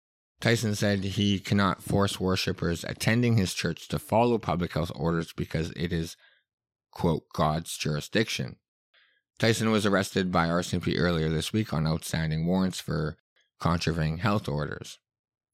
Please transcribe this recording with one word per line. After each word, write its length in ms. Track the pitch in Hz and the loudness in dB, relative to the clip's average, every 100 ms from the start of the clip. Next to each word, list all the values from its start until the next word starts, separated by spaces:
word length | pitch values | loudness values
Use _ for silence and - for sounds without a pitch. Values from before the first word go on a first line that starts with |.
| _ _ _ _ | _ _ _ _
Tyson 360 | 113 113 107 | 0 2 0
said 280 | 104 104 101 | 0 2 0
he 380 | 98 95 101 95 | 0 0 2 2
cannot 420 | - 101 98 - | 2 2 2 0
force 380 | - 101 98 - | 0 2 2 0
worshippers 640 | 92 92 - 92 85 82 | 0 0 -2 -2 -2 -2
attending 540 | - - - 117 120 113 | -4 -2 0 2 4 4
his 160 | 90 | 2
church 340 | - 87 80 - | 0 -4 -4 -6
to 100 | 78 | -6
follow 380 | - 107 120 113 | 0 2 4 2
public 380 | - 85 87 | 0 -2 -2
health 180 | - 82 | -2 -2
orders 380 | 60 82 85 80 | -2 0 0 -2
because 400 | - 76 80 80 - | -6 -4 -4 -4 -4
it 180 | 85 | -2
is, 220 | 85 82 - _ _ _ _ _ _ _ | -2 -4 -10 _ _ _ _ _ _ _
quote, 360 | - 87 80 - | -2 0 0 -4
"God's 460 | - 76 80 82 - | -2 0 0 -4 -6
jurisdiction." 800 | 78 76 - - - - 62 - _ _ _ _ _ _ _ - | -4 -4 -2 0 0 -4 -8 -12 _ _ _ _ _ _ _ 0
Tyson 320 | 113 110 110 | 2 2 2
was 160 | 107 101 | 2 4
arrested 440 | 95 98 - 92 | 2 2 0 2
by 200 | 87 82 | 2 2
R 120 | 87 | 2
C 140 | 87 90 | 0 -2
M 60 | |
P 160 | 87 - | 0 2
earlier 320 | 87 85 78 | 2 2 0
this 240 | 80 - | 0 0
week 180 | 110 107 | -2 -2
on 140 | 78 78 | 0 0
outstanding 580 | 80 - 80 80 78 | -2 -2 -2 -2 0
warrants 360 | 85 92 92 - | 0 2 0 -4
for 360 | - 80 78 - _ _ _ _ | -4 -4 -4 -6 _ _ _ _
contravening 600 | 87 85 82 82 78 82 | 0 0 0 0 -2 0
health 280 | 101 104 - | 0 0 -2
orders. 520 | 73 73 - - - _ _ _ _ _ | -4 -4 -8 -14 -18 _ _ _ _ _